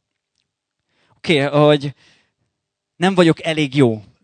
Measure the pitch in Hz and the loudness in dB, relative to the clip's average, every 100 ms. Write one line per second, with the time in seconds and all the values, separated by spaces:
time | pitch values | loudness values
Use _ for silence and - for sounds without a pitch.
0 | _ _ _ _ _ _ _ _ _ _ | _ _ _ _ _ _ _ _ _ _
1 | _ _ - 151 139 147 151 147 143 - | _ _ -2 0 0 2 2 2 -2 -12
2 | _ _ _ _ _ _ _ _ _ - | _ _ _ _ _ _ _ _ _ -4
3 | 180 185 170 156 165 156 147 139 123 110 | -2 2 2 0 -4 -4 -4 0 0 -2
4 | - _ | -12 _